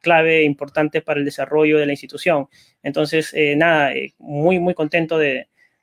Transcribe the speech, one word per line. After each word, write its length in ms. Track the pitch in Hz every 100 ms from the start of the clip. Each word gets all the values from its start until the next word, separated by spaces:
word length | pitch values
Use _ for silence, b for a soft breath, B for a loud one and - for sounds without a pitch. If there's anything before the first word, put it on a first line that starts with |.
clave, 400 | 170 165 160 160
importante 580 | 151 143 139 156 151 156
para 180 | 156 147
el 60 |
desarrollo 540 | 143 147 135 151 156 151
de 80 | 147
la 60 |
institución. 560 | 143 131 147 180 151 135 b b b
Entonces, 500 | 143 143 151 160 151
eh, 240 | 151 147 147
nada, 380 | 165 160 143
eh, 180 | 135 135 _
muy, 400 | - 147 160 185
muy 160 | 175
contento 420 | 175 151 170 160 165
de, 300 | 147 131 - _ _ _